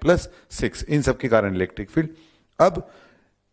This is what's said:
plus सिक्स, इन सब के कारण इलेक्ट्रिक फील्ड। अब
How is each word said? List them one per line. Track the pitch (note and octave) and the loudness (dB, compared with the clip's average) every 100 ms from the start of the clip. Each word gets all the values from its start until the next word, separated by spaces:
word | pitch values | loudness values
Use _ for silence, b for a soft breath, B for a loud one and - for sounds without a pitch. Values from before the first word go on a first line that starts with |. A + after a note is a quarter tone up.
plus | D3+ F3+ - b b | 2 2 0 b b
सिक्स, | - A#2 - | -6 -4 -4
इन | - D3 | -2 0
सब | C3 B2 | 0 -2
के | B2+ | 2
कारण | A2 G2+ F#2 | 2 2 -2
इलेक्ट्रिक | F#2 - G2+ | -4 -6 -6
फील्ड। | D#3+ D#3 - b b b - | -4 -4 -8 b b b 2
अब | F3 D#3+ - b b b b b _ | 2 2 -10 b b b b b _